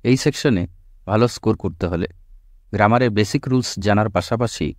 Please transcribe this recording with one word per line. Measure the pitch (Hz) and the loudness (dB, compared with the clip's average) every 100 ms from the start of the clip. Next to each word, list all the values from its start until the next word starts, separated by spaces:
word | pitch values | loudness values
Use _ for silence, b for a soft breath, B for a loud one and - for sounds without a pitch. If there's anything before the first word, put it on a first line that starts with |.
এই | 120 131 | 2 2
সেকশনে | 151 - 151 101 92 - - - - | 0 0 0 0 -2 -10 -20 -18 -2
ভালো | 110 120 | 2 2
স্কোর | - 147 143 | 0 -2 0
করতে | - 78 87 | -4 -4 -4
হলে | 87 98 - - - _ - _ | -2 -4 -10 -20 -20 _ -20 _
গ্রামারের | 101 104 120 123 | 2 4 4 2
বেসিক | 104 107 143 131 | 2 0 -2 0
রুলস | 127 120 - | -2 -2 -4
জানার | 98 104 107 | 0 2 2
পাশাপাশি | 95 - 117 120 - 73 | -2 -2 -2 -2 -2 -6